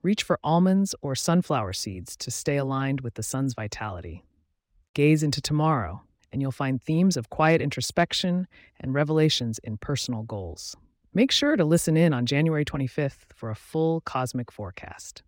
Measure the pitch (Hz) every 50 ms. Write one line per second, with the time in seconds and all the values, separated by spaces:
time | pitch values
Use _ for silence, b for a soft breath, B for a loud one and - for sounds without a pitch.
0 | - 180 214 - - - 175 - - 151 160 175 185 190 190 196 196 - - -
1 | - 143 135 - - - 165 180 175 - 151 123 107 92 92 - - 107 95 92
2 | 87 - - _ - - - - - 156 143 143 139 135 135 131 135 135 139 135
3 | 127 120 - - 110 - - 131 135 135 117 - 110 101 - - 107 107 95 87
4 | 87 85 80 - _ _ _ _ _ _ _ _ _ _ _ _ _ _ _ -
5 | 143 151 160 151 156 151 139 - - - 151 151 151 160 160 131 101 78 90 -
6 | _ _ _ _ _ _ - 135 139 135 127 - 143 131 131 123 _ - 156 165
7 | 185 196 170 135 117 _ - - 156 156 165 - 131 143 - - 120 - - -
8 | 170 - - - - 185 175 180 185 b b b b b b _ - 135 131 143
9 | 151 151 156 156 156 156 - - 123 117 113 - - 113 107 104 - - 143 123
10 | - - 123 110 113 113 110 101 92 85 90 - - - - _ _ _ _ _
11 | _ _ _ 180 247 269 - - 285 294 311 220 165 151 165 170 - 170 156 160
12 | 170 170 143 123 120 117 143 139 156 165 160 151 147 - - 143 135 123 - -
13 | 147 139 - _ _ _ - _ - 110 110 - - - - 160 160 160 165 160
14 | _ - - 131 127 123 - 127 120 - - - 104 95 - - - - - -
15 | - - - - _